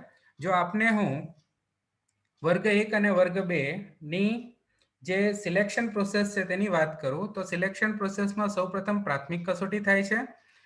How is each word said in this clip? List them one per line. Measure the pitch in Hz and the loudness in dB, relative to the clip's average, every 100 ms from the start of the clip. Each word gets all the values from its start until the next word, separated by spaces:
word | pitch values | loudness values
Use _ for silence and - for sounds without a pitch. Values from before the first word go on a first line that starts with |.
| - _ _ - | -8 _ _ -6
જો | 165 | 0
આપને | 180 175 214 226 | 2 2 2 2
હું | 208 175 139 - - _ _ _ _ _ _ _ _ _ _ | 4 2 -2 -6 -16 _ _ _ _ _ _ _ _ _ _
વર્ગ | 156 180 214 | 0 2 4
એક | 202 214 | 2 2
અને | 214 208 | 2 4
વર્ગ | 185 180 185 | 4 4 2
બે | 175 165 139 185 202 - | 0 0 0 -4 -8 -14
ની | 151 180 202 240 - - _ _ _ _ | -6 0 0 0 -6 -20 _ _ _ _
જે | 131 190 208 | -2 0 2
સિલેક્શન | 202 180 185 202 - 233 | 0 0 0 0 0 -2
પ્રોસેસ | 208 196 208 202 202 | 0 0 0 0 0
છે, | |
તેની | 180 180 208 | -2 0 2
વાત | 170 156 156 | 2 2 0
કરું, | 135 147 208 | -4 -4 -4
તો | 196 | -6
સિલેક્શન | 180 175 190 196 214 208 | -6 -2 -2 0 -2 0
પ્રોસેસમાં | 196 196 202 208 202 | -4 -2 -2 0 -2
સૌપ્રથમ | 190 180 190 196 208 | 0 -2 -2 -2 -2
પ્રાથમિક | 196 139 - 170 175 | 0 -4 -4 -6 -4
કસોટી | 180 196 208 | -4 -4 -2
થાય | 202 196 | 2 2
છે. | 196 214 262 - _ _ | 2 -2 -4 -10 _ _